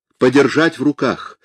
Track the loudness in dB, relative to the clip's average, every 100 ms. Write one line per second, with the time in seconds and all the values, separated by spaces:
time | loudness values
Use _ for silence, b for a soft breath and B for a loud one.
0 | _ -2 2 4 2 2 -2 -2 -4 -2
1 | -4 -6 -10 -20